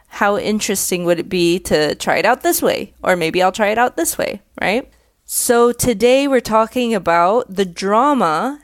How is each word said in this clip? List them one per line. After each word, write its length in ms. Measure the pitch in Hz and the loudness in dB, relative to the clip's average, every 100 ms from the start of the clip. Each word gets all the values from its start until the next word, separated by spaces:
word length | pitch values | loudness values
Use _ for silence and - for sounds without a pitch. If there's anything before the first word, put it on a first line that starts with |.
| _ - | _ -2
How 160 | 202 202 | 0 0
interesting 680 | - 214 - 190 - 180 175 | -2 -4 -2 -4 -2 -2 0
would 120 | 170 | -2
it 100 | - | -2
be 300 | 185 170 175 | 0 2 0
to 340 | - 160 151 - | 0 0 0 -2
try 220 | - - | 0 2
it 80 | 185 | 2
out 180 | 254 | 2
this 180 | 339 - | 0 0
way? 320 | 269 - 208 _ | 0 -2 -6 _
Or 140 | - 180 | -2 0
maybe 260 | 160 175 | 0 0
I'll 100 | 185 | 0
try 180 | 190 202 | 0 0
it 100 | 220 | 0
out 180 | 247 - | -2 -2
this 180 | 330 - | -4 -4
way, 260 | - 202 _ - | -6 -8 _ -6
right? 260 | - 226 - _ _ _ - | -4 -4 -6 _ _ _ -10
So 460 | - - 233 240 | -6 0 2 2
today 560 | 240 254 202 240 262 277 | 2 -2 2 2 2 2
we're 120 | 254 | 0
talking 540 | 226 220 220 254 240 | 2 0 0 -2 -2
about 600 | 214 170 170 175 233 - 190 | -2 0 2 2 2 -2 -4
the 100 | 190 | -6
drama 960 | 170 190 214 285 277 170 156 233 294 | -4 0 2 2 2 0 0 -4 -8